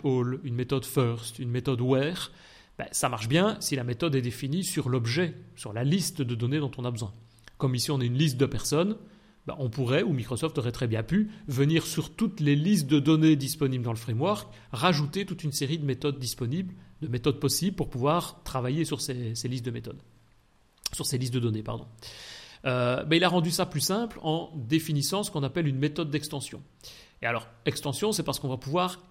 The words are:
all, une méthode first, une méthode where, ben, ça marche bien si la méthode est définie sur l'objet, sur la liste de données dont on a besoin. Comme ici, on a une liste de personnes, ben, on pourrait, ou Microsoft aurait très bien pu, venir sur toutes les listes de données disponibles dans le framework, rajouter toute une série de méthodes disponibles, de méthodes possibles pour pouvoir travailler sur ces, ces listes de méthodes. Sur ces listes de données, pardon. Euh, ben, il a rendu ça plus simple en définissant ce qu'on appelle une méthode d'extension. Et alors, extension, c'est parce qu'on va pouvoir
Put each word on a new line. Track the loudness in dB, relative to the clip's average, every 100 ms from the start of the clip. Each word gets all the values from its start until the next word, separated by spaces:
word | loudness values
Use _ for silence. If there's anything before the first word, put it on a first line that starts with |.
all, | 2 2 2 -2
une | -4
méthode | -4 0 0
first, | 0 2 2 0 -6 -8
une | -4
méthode | -2 0 0
where, | 4 2 2 -2 -8 -12 -20 -20 -20 -12
ben, | -6
ça | -2 -2
marche | -2 2
bien | 4 4 2
si | -2 -2
la |
méthode | -2 -2 0
est | 2
définie | 0 -4 -4 -2
sur | -2 -2 0
l'objet, | 0 2 2 0 -2 -14 -14
sur | -8
la | -2
liste | 2 2 2 -2
de | -2
données | 0 0 0
dont | -2 -2
on |
a | -4
besoin. | -4 -6 -10 -20 -20 -20 -2
Comme | 0
ici, | 0 0
on | 2
a |
une | 2 4
liste | 2 4
de | 2
personnes, | 2 0 2 2 0 -8 -20 -20 _ -10
ben, | -6
on | -4
pourrait, | -2 2 2
ou | 2
Microsoft | 0 -2 -2 -2 -2
aurait | -2
très | -2 0
bien | 0
pu, | 0 0 0 -4 -4
venir | 2 4 4 2
sur | -2 -4
toutes | -2 -2 2
les | 4 4
listes | 6 4 6
de | 4
données | 6 6 8 6
disponibles | 4 0 0 0
dans | -2
le | -4
framework, | -2 0 2 0 -4 -18 -12
rajouter | 0 4 4 2 -2 -4
toute | -4
une | -4
série | -2 -2 0
de |
méthodes | -2 0 -2 -2
disponibles, | -6 -4 -2 -2 -4 -10 -18 -10
de | -4
méthodes | 0 0 2
possibles | 0 0 0 -2
pour | -4
pouvoir | 0 2 2 -2 -10
travailler | -8 -4 -2 0
sur | 0 -2
ces, | -4 -4 -4
ces | -4 -4
listes | -4
de | -4
méthodes. | -6 -8 -14 -18 _ _ _ _ _ _ _ -10
Sur | -6 -4
ces | -2
listes | -2
de | 0
données, | 0 -2
pardon. | -4 -8 -10 -18 -18 -16 -16 -18 -18 -8 -2
Euh, | 0 2 0
ben, | 2 4
il |
a | 6
rendu | 4 2
ça | 0 -2
plus | -2
simple | 0 0 -2 -4
en | -2 0 -2 -8
définissant | 0 0 2 0 0 -2
ce | -2
qu'on | -2
appelle | -2 0 0
une | 2
méthode | 0 0 -2
d'extension. | -4 -4 -8 -8 -12 -16 _ -20 -20 -20 _
Et | -4
alors, | -2 -6 -6 -4
extension, | -4 -4 -2 0
c'est | 0
parce | -2 -4
qu'on | -4
va | -6
pouvoir | -2 0 0 -4 4